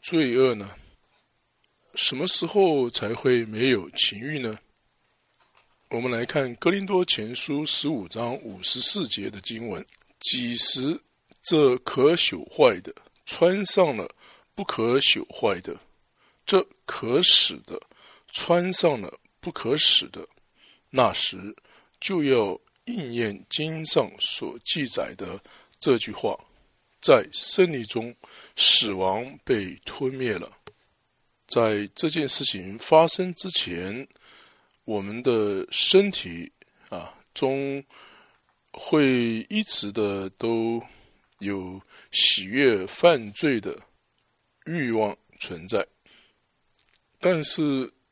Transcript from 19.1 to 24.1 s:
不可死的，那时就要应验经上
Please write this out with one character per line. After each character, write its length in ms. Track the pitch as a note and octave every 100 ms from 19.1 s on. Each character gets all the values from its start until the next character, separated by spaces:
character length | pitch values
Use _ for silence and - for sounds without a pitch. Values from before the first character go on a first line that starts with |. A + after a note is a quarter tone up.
| - _ _
不 120 | -
可 260 | - A2+ D3
死 320 | - - -
的， 180 | - - _ _ _ _ _ _
那 240 | B2+ A2+
时 420 | - - F#2 G2 - _ _ _ -
就 240 | - F#3
要 360 | C#3+ B2+ G2 - _ _ -
应 280 | A#3+ C3+
验 320 | A#2 A2 G2+ -
经 380 | - D#3 D#3+ D#3
上 260 | D#3 G#2+